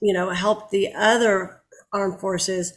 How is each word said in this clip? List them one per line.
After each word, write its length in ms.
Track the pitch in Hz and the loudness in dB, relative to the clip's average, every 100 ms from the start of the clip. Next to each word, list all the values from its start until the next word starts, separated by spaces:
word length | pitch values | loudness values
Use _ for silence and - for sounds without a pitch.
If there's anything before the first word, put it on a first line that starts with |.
you 120 | 208 | 0
know, 180 | 185 185 | 0 0
helped 400 | 180 202 214 - | -2 0 0 0
the 240 | 196 196 | -2 -2
other 640 | - 214 233 226 196 180 - _ - - | 2 2 4 4 2 -2 -14 _ -20 -6
armed 280 | 202 196 185 | -2 -2 -2
forces 520 | 190 180 185 185 175 | -4 -2 -2 -4 -4